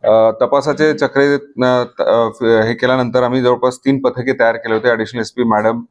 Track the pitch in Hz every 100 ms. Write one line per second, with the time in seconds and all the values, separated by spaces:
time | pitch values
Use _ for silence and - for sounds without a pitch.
0 | - 110 110 110 - 143 135 143 156 147
1 | 143 139 143 143 143 - 127 123 123 -
2 | - 113 113 107 113 113 110 117 127 131
3 | 123 127 123 127 123 123 127 127 135 139
4 | 135 120 123 127 117 113 113 110 120 113
5 | 110 117 110 - 120 107 110 117 120